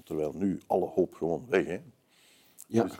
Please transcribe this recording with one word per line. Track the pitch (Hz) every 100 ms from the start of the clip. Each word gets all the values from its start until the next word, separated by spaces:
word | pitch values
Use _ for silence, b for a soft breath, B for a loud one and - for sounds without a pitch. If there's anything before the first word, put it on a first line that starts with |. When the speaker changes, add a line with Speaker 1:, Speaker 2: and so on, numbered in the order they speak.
Speaker 1:
terwijl | - 78 76
nu | 76 98 78 -
alle | 101 87
hoop | - 87
gewoon | - 82 82 120
weg, | 95 76
hè. | 92 156 - _ b b b b b -
Speaker 2:
Ja. | 113
Speaker 1:
Dus | 107 -